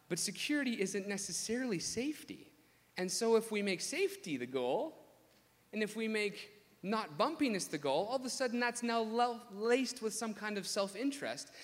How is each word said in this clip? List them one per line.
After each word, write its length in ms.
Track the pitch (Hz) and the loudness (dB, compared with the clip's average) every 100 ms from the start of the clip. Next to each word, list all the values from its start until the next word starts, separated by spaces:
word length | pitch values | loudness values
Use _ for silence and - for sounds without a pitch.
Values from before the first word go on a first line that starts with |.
| - | -6
but 120 | 175 | -2
security 640 | - - - 294 269 233 | -2 -4 0 2 2 0
isn't 260 | 190 208 196 | 0 0 -2
necessarily 720 | 196 196 170 - 240 254 175 | -4 -4 -4 -2 -2 0 0
safety. 680 | - 220 277 302 - 95 - - _ _ _ - | 0 -2 -2 -4 -10 -14 -16 -20 _ _ _ -4
And 140 | 185 | -2
so 240 | - 226 226 | 2 6 6
if 160 | 220 | 4
we 100 | 214 | 0
make 200 | 202 180 | 2 0
safety 560 | - 285 392 - 185 135 | -2 2 0 0 -4 -2
the 80 | 123 | 0
goal, 520 | 131 123 170 311 - - - - - _ _ _ | 2 4 2 0 -6 -20 -20 -20 -20 _ _ _
and 80 | 214 | -2
if 140 | 208 214 | -2 0
we 120 | 220 | 0
make 440 | 220 208 208 - - - - | 2 0 -2 -14 -18 -20 -8
not 340 | 185 220 185 151 | -2 -2 -2 0
bumpiness 520 | 247 320 285 196 - | 0 4 2 2 -2
the 80 | 156 | -2
goal, 300 | 143 143 202 | 2 2 2
all 60 | 262 | -2
of 100 | 254 | -2
a 40 | |
sudden 300 | - 262 240 | -2 0 2
that's 240 | 240 240 | 0 0
now 180 | 240 233 | 0 2
lo-, 400 | 220 233 247 233 214 | 2 2 2 0 -8
laced 500 | 196 226 247 247 - | -2 4 4 4 -2
with 120 | 220 | -4
some 200 | 202 226 | -2 -4
kind 240 | 202 214 202 | -4 -4 -4
of 100 | 185 | -2
self-interest, 840 | 214 196 196 277 269 117 127 - - | 0 0 0 -2 0 -4 -4 -8 -14